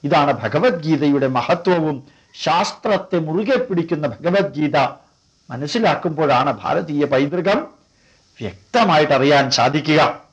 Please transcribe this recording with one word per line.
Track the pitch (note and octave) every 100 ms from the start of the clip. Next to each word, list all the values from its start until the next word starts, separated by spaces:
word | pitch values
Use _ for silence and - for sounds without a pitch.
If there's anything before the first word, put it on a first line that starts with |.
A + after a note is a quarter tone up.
ഇതാണ് | C#3+ D#3 C#3+
ഭഗവത്ഗീതയുടെ | B2 A2 C#3+ B3 F3 D3+ D#3 D3 C#3+ C3+
മഹത്വവും. | C3 - F3 F3+ F3 D#3 C#3 - _ _ -
ശാസ്ത്രത്തെ | - E3 G3+ - A#3 G3 F#3+ F3+
മുറുകെ | D#3 E3 G#3+ B3+
പിടിക്കുന്ന | B3 F#3 E3+ D#3 D3
ഭഗവത്ഗീത | A2 D#3+ G3 D#3+ C3+ D3+ D3 C3+ - _ _ _ _ _
മനസ്സിലാക്കുമ്പോഴാണ് | B2 D3 A#3 A3 D3 F3 D3+ D#3 B2+ C#3 A#2
ഭാരതീയ | - D3+ E3+ D3
പൈതൃകം | C#3+ C3+ C#3+ F3 E3+ G#3+ E4 _ _ _ _ _ _ _
വ്യക്തമായിട്ട് | A2 F2+ _ B3 G#3+ D#3+ D3+
അറിയാൻ | C#3 C#3 C#3+ C3+
സാധിക്കുക. | - B2 D3 D3+ D3+ C3 - -